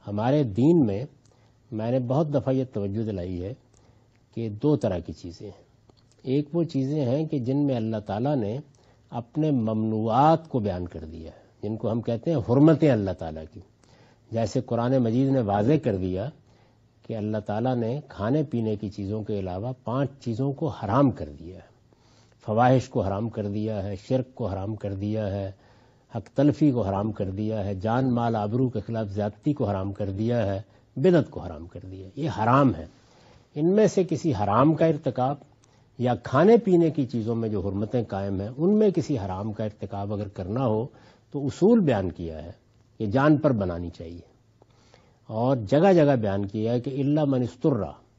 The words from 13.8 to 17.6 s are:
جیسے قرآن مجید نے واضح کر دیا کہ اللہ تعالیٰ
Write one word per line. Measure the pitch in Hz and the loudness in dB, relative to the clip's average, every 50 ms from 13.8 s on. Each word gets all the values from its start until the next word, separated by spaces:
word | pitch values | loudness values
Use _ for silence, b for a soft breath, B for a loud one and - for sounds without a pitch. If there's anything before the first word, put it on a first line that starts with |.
| b b b b b b b b b _ | b b b b b b b b b _
جیسے | 107 117 113 104 - 135 - | -4 -2 -2 0 -2 -4 -2
قرآن | - 120 117 117 123 135 135 | -2 -2 0 0 2 2 2
مجید | 123 117 110 123 135 135 | 2 2 2 2 2 2
نے | 135 135 | 2 2
واضح | 120 98 98 104 104 113 156 156 - | 2 2 2 2 4 4 4 2 2
کر | 127 101 95 | 0 -2 0
دیا | 92 92 90 92 101 135 - _ _ b b b b b b b b _ _ _ _ - | -2 -2 -4 -4 -6 -6 -10 _ _ b b b b b b b b _ _ _ _ -10
کہ | 113 113 | -8 -6
اللہ | 104 107 107 110 | -4 -4 -4 -4
تعالیٰ | 104 - 104 107 | -4 -4 -4 -2